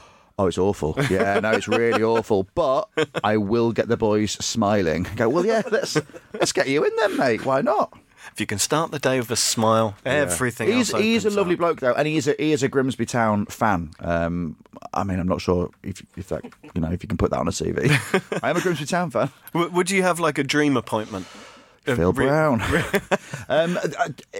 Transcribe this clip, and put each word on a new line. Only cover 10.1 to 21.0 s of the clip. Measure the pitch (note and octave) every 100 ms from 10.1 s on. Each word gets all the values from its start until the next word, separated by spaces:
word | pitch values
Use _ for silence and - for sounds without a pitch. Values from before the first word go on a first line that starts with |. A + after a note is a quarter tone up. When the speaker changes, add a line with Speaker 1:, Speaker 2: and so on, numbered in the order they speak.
Speaker 2:
everything | C#3+ C#3 F2 B2+ - A#2+
Speaker 1:
He's, | B3 A3+
Speaker 2:
else | A2+
Speaker 1:
he's | A3 A3+ G#3
a |
Speaker 2:
opens | G3+
Speaker 1:
lovely | F3+ F3
Speaker 2:
up. |
Speaker 1:
bloke, | E3+ D#3
though, | B2+ B2
and | D3+
he | D#3
is | C3+
a, | C#3
he | D3+
is | D3
a | C3
Grimsby | B2+ C3+ - A#2
Town | B2+ A2+ G#2 G2+
fan. | - A#2 F#2 D#2+ -
Um, | E2 E2+ E2+ F2 E2+ - - - -
I | -
mean, | G2 F#2
I'm | F2+
not | D#2+
sure | - F2 F2 -
if, | - F#2+ - -
if | F#2
that, | D#2+ - - - -
you |
know, | D#2+
if | F2
you | G2+
can | F2+
put | -
that | C2
on | D#2
a |
C | - -
V. | E2+ -
<laughs> | C#3+ - - - G3
I | A#2+
am | E3+
a |
Grimsby | F#3 D#3+ D3
Town | F3 F3
fan. | A#2 B2+ - -
Speaker 2:
W-, | D#3+ E3+
would | F3+ F3+
you | G3
have, | F#3 E3+
like, | E3 D3
a |
dream | C3+ D3 D3 C3
appointment? | - A2+